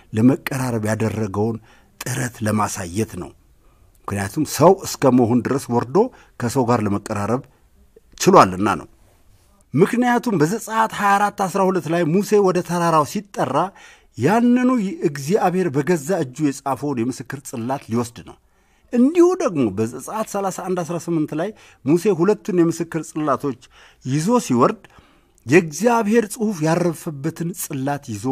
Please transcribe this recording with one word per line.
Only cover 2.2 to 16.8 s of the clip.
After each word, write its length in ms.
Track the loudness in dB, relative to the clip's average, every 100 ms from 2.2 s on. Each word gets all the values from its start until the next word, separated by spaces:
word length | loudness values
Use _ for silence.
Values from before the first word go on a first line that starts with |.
| -6 -4
ለማሳየት 720 | -2 0 -2 -4 -8 -4 -6
ነው። 160 | -6 -16 -18 _ _ _ _ _ _ -8
ምክንያቱም 360 | -6 -6 -4 -4
ሰው 260 | 4 6 6
እስከ 300 | 0 0 4
መሆን 260 | 4 4 2
ድረስ 240 | 0 -4 -2
ወርዶ 300 | -2 0 0 0 -2 -20 -8
ከሰው 260 | -4 0
ጋር 160 | 2 2
ለመቀራረብ 640 | 0 -2 -4 -4 -2 -4 -6 _ _ _ _ _ _ -2
ችሏልና 480 | 6 6 6 4 -2
ነው። 140 | -2 -6 _ _ _ _ _ _ _ _
ምክንያቱም 600 | 2 2 2 0 0 0 0
በዘጸአት 560 | 0 0 -4 -2 -2
ሃያ 180 | -2 0
አራት 260 | 2 0 -2
አስራ 200 | -4 0
ሁለት 240 | 0 0 -2
ላይ 140 | -2
ሙሴ 360 | 0 0 2 2
ወደ 180 | 4 2
ተራራው 440 | -2 -2 2 2 2
ሲጠራ 500 | -2 -8 -4 -2 0 -2 -6 -20 -20 _ -2
ያንኑ 500 | 0 4 4 4 2 0 -2 -2
እግዚአብሔር 680 | -4 -4 -2 0 0 0 0
በገዛ 400 | 0 0 -2 -2 -4
እጁ 160 | -4 -2
የጻፈውን 560 | -2 -2 -4 -4